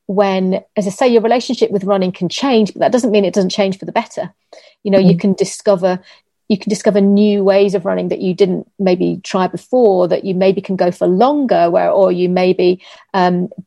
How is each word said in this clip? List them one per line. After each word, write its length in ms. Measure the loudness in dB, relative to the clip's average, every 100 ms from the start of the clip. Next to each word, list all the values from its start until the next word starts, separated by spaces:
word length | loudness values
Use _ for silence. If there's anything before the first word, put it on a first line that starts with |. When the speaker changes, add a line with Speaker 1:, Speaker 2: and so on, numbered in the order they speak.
| -6
Speaker 1:
when, 580 | -2 0 0 -2 -4 -6
as 120 | -6 -6
I 40 |
say, 160 | -2 2
your 140 | 2
relationship 500 | 2 0 -2 -2 -2
with 140 | -2
running 280 | -2 0 -2
can 180 | -4 -6
change, 420 | -4 0 0 0
but 80 | 0
that 120 | 0
doesn't 180 | 2 2
mean 160 | 0 0
it 80 |
doesn't 160 | 0 -2
change 280 | 0 -2 -4
for 60 |
the 80 | -6
better. 400 | -6 -6 -8 -12 -14 _ -20 -20 _
You 60 | 0
know, 80 | 2
you 180 | 4 2
Speaker 2:
Mm. 40 |
Speaker 1:
can 120 | 2
discover, 680 | 0 -2 -2 -2 0 0 -2 -8 -20 _ _ -4
you 80 | -4
can 140 | -2
discover 320 | -4 0 2
new 420 | 4 4 2 2
ways 300 | 2 2 2
of 100 | 0
running 240 | -2 -4 -4
that 140 | -4
you 100 | -4
didn't 340 | 0 0 0 -8 -4
maybe 420 | 0 0 0 -4
try 260 | -4 -2 -2
before, 600 | -4 -4 2 2 2 0
that 160 | -2
you 100 | -2
maybe 280 | 0 0 0
can 140 | -4 -2
go 140 | -2
for 160 | 0 0
longer, 640 | 2 2 0 0 2 2
where, 200 | 0 0
or 200 | 2 2
you 200 | 0 -2
maybe, 500 | 0 0 2 0 -2 -6 -20 _
um, 380 | 0 0 0 -4 -10